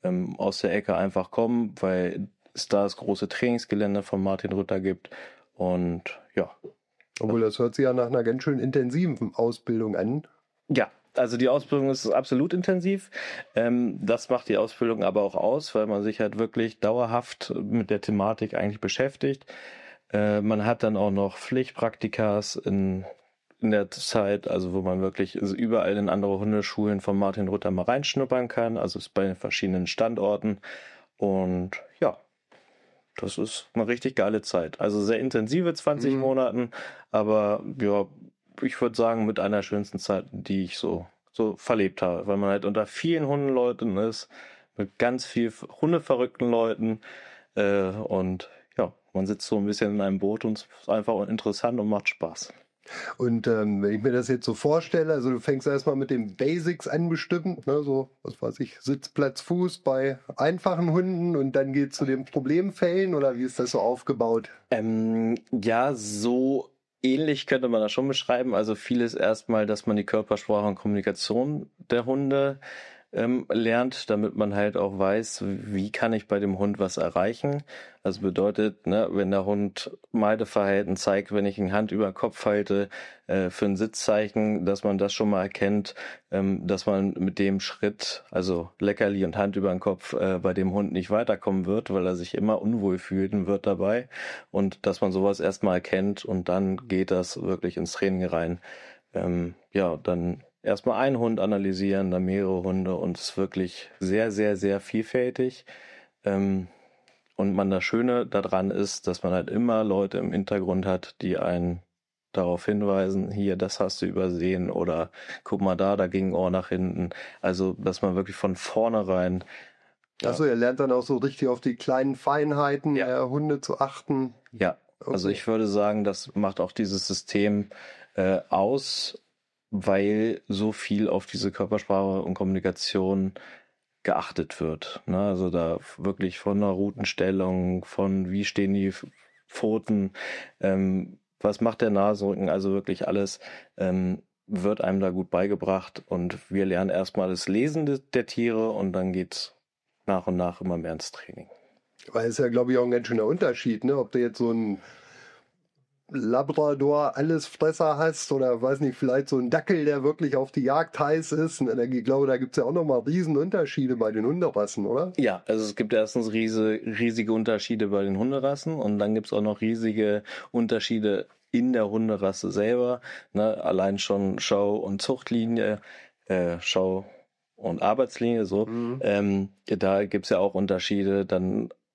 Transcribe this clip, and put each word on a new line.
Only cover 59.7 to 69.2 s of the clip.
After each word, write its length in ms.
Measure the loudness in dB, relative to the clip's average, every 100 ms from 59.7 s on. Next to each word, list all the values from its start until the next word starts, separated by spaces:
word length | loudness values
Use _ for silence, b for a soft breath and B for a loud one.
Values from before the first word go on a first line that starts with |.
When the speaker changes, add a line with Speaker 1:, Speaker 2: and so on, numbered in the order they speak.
| 0
Speaker 2:
bei 400 | 0 2 0 -2 -10 0
einfachen 560 | 0 2 0 2 2
Hunden 420 | 2 2 0 0
und 180 | 2 2
dann 200 | 2 2
geht's 240 | 2 0 0
zu 80 |
den 220 | 0 0 -2
Problemfällen 880 | -4 0 2 0 0 0 2 2
oder 220 | 2 2 0
wie 60 |
ist 160 | -4 -2
das 120 | -2
so 100 | 2
aufgebaut? 720 | 0 0 -2 0 2 2 -2 -18 _
Speaker 1:
Ähm, 680 | -2 0 0 2 2 0 0 -2
ja, 440 | -2 2 2 2
so 720 | 0 -6 -2 0 2 2 0 -4 _ _ _
ähnlich 440 | 0 2 2 0 2
könnte 220 | 0 4
man 120 | 2
das 120 | 2
schon 160 | 0 0
beschreiben. 460 | -2 0 0 2
Also 200 | 0 0
vieles 400 | -2 0 0 2
erstmal, 500 | 2